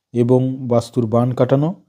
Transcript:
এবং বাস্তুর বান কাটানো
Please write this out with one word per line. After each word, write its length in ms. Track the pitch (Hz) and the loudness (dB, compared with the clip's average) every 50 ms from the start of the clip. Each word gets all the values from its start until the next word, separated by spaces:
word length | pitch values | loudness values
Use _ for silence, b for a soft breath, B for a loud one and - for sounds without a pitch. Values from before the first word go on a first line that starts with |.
| _ _ - | _ _ -2
এবং 540 | 120 120 120 127 127 131 131 131 131 131 120 | -2 2 2 2 2 2 0 -4 -6 -4 0
বাস্তুর 380 | 117 117 117 - - 127 117 110 | 0 0 0 0 -4 -4 -2 0
বান 260 | 113 117 123 127 123 | 0 0 0 0 0
কাটানো 420 | - 127 120 135 139 147 165 196 - _ | 0 0 2 2 2 0 0 -4 -6 _